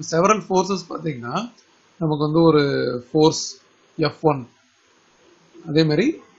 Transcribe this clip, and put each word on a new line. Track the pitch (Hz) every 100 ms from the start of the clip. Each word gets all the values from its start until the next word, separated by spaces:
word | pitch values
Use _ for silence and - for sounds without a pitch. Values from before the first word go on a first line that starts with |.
| 156
several | 165 196 214 -
forces | 185 185 190 -
பாத்தீங்கன்னா, | - 160 127 120 160 240 _ _ _ _ -
நமக்கு | 160 151 151
வந்து | 156 165
ஒரு | 151 143 135 127 123 -
force | 156 156 151 - - _ _ _ - 147
எஃப் | - 160
ஒன், | 139 117 _ _ _ _ _ _ _ _ _ _ - 165
அதே | 151 160
மாதிரி | 151 262 320 -